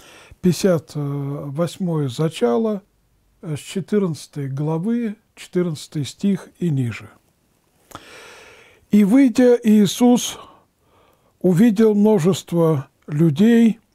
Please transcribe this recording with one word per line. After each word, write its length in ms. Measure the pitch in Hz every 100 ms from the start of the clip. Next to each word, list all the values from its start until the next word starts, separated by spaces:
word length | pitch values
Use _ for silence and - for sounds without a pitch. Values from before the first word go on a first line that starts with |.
| - - - -
пятьдесят 520 | 180 170 196 170 - 151
восьмое 1120 | 143 143 139 143 147 139 160 - 185 160 139
зачало, 720 | 120 160 - 240 240 220 208 - _ _ _ _ _
э, 120 | 185 147
с 40 |
четырнадцатой 920 | - 202 160 208 190 156 - - 139
главы, 680 | 135 151 160 190 233 226 208 _ -
четырнадцатый 680 | - 180 175 147 - 156 135
стих 440 | - 202 196 - _
и 140 | 175
ниже. 360 | 139 123 104 104 _ _ _ _ _ _ _ _ - - - - - - - _ _ _
«И, 120 | 208
выйдя, 560 | 202 254 269 214 247 240
Иисус 800 | 233 214 196 - 247 247 - - - _ _ _ _ _ _ _ _ _
увидел 540 | 180 170 240 202 220 208
множество 920 | 208 214 160 180 - 170 160 151 135 _ -
людей 760 | 147 165 139 214 233 233 - _